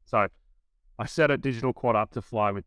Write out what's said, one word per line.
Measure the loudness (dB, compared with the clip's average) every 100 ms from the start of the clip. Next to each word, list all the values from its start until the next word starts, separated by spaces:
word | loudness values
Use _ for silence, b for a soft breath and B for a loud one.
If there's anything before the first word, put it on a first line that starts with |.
| _
So | 0 0 -4 _ _ _ _ _ -12
I | -6
set | 0 2
a | 2
digital | -2 -2 -2
quad | -2 0 0
up | 0
to | -6
fly | -6 -2 0
with | -2